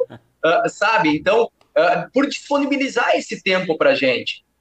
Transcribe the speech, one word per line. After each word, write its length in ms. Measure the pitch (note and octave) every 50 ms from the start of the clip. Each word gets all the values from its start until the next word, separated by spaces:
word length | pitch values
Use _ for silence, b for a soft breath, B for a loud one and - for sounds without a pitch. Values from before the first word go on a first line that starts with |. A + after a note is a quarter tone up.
| B4 -
<laughs> 320 | A#2+ - _ _ _ _ -
ah, 240 | D#3+ E3+ - E3+
sabe? 480 | D#3+ - - G3+ G#3+ A3+ G#3 D#3 D#3 D3+
Então, 360 | D#3 - F#3 G#3+ A#3 A3+ - _ _ _ _ -
ah, 340 | D3+ E3 F3+ F3 E3+ - -
por 140 | - C4 C#4
disponibilizar 880 | - - - - - C#4+ C#4+ C#4 C4 C#4+ C4+ C#4 A#3+ - A#3 B3+ - -
esse 280 | D4 - - - - -
tempo 340 | G3 F#3 F#3 F3 F3 D#3
pra 160 | - D3+ C#3+ C#3
gente, 500 | C3+ C3+ C3 A#2+ A2+ - - - - _ _ _ _